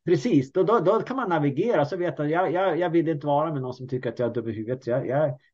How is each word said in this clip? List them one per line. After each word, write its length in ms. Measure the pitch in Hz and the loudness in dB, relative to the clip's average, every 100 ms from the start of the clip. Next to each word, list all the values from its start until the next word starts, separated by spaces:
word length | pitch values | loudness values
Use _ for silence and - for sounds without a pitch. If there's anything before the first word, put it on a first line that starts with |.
| - | 0
Precis, 460 | 175 247 156 131 | 0 4 2 2
då, 120 | 180 | 0
då, 160 | 180 226 | 4 4
då 220 | 170 220 | 4 2
kan 140 | - 254 | 0 -4
man 140 | 220 | -2
navigera 560 | 165 143 127 226 190 143 | 0 0 0 0 2 0
så 120 | 185 | -2
vet 220 | 175 143 | -4 -2
jag, 100 | 147 | -2
jag, 220 | 160 185 | 0 0
jag, 280 | 175 190 156 | 2 0 0
jag 100 | 175 | 2
vill 180 | 165 156 | 2 0
inte 200 | 151 147 | -2 0
vara 260 | 143 160 | 0 0
med 80 | 147 | -4
någon 120 | 127 | -6
som 140 | 123 127 | -8 -6
tycker 220 | 127 123 | -4 -4
att 100 | 117 | -2
jag 100 | 120 | -2
är 40 | |
dum 160 | 120 113 | -2 -6
i 20 | |
huvudet. 360 | 104 110 131 117 | -8 -6 -6 -2
Jag, 200 | 127 107 | -2 0
jag 320 | 139 151 139 _ | 0 0 -4 _